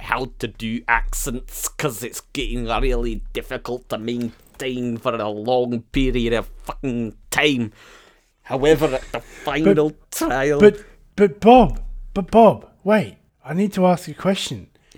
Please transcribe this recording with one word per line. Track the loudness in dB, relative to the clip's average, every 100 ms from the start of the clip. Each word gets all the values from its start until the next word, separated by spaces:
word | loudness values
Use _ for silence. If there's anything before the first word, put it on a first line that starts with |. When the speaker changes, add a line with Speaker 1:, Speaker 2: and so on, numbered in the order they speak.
Speaker 1:
how | -4 -4 -4 -8
to | -10
do | -8 -8 -8 0
accents, | 0 0 -4 -6 -8 -10 -12 -12
'cause | -6 -8 -6
it's | -12 -12 -14
getting | -8 -6 -6 -4
really | -2 0 -2 -4 -6 -8
difficult | -10 -10 -10 -8 -10 -8
to | -8
maintain | -6 -6 -6 -10 _ -10 -8 -6 -6 -4
for | -4
a | -4 -4
long | -6 -2 0 0 -4 -4
period | -2 0 0 0
of | -2 -4 -12
fucking | -14 -8 -6 -4 -6 -8 -6
time. | 0 2 0 -4 -8 -20 -20 _ _ _ _
However, | -8 -2 2 4 2
at | -2 -6
the | -10
final | -12 -10 -4 0 2 4 2
Speaker 2:
But, | -2 _
Speaker 1:
trial | -6 -2 0 0 6
Speaker 2:
but, | 6 6 -10 -20 _ 0
but | 0 4
Bob, | 8 8 8 2 -8 -12 -10
but | -8 2
Bob, | 6 6 4 -6 _
wait, | 0 0 0 -8 _ _
I | -8
need | -2 -2
to | 2 2
ask | 0 -4
you |
a | -4
question. | -2 -2 -4 -10 -14 _ _